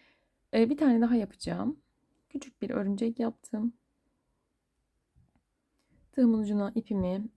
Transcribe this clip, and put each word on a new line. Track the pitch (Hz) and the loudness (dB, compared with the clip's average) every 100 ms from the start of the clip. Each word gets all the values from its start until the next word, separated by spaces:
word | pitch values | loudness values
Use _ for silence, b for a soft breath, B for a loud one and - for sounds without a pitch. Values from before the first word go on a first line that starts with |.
| b b b b - | b b b b -4
Ee, | 220 226 | 0 2
bir | 285 | 2
tane | 294 233 | 4 4
daha | 233 240 | 4 2
yapacağım. | 202 - 170 170 214 311 _ _ _ _ _ | -2 -8 -8 -4 -4 -6 _ _ _ _ _
Küçük | 285 269 - | -14 -14 -12
bir | 196 | -6
örümcek | - 196 202 233 233 | -4 -4 -2 -4 -2
yaptım. | 226 - - 214 233 - _ _ _ _ _ _ _ _ _ _ _ _ _ _ _ _ _ _ _ _ _ _ _ | -6 -6 -10 -6 -6 -6 _ _ _ _ _ _ _ _ _ _ _ _ _ _ _ _ _ _ _ _ _ _ _
Tığımın | - 247 220 | 2 4 4
ucuna | 208 208 202 - | 2 0 -2 -4
ipimi | - 202 180 190 220 | -4 -2 -2 -2 -6